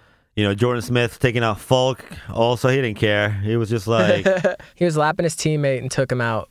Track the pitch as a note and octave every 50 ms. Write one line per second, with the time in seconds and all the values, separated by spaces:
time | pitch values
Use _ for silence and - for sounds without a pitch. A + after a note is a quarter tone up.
0 | _ _ _ _ _ _ _ - G#2 G2+ G2+ G2+ A#2+ B2 B2 A#2+ A2 - A#2+ B2
1 | A#2+ A2+ - - - B2+ A2 A#2+ A#2 A2+ G#2+ G2 - - C3 B2+ B2+ C3 B2+ -
2 | - - - - - - - - A#2 A#2+ B2 A2+ - B2+ C3 C#3 C3+ A#2 G#2+ -
3 | - G#2+ G#2 G#2 G#2 G#2+ G#2+ G2 G2 G#2+ A2+ A#2 A2+ G2 A2+ A2+ F#2+ G#2+ A#2 A2+
4 | F#2 F2+ G#2 G2 F#2+ F#3+ F#3+ F#3 D#3 F#3+ F3+ - - - - - F3 F3 D#3 D3+
5 | D3 D3+ D#3+ - F3 E3 - - - D#3+ D#3 D3+ D3 C#3 C3+ B2+ A#2 B2+ - -
6 | C3+ B2 B2+ B2 A#2+ A#2 A2+ G#2+ F#2+ -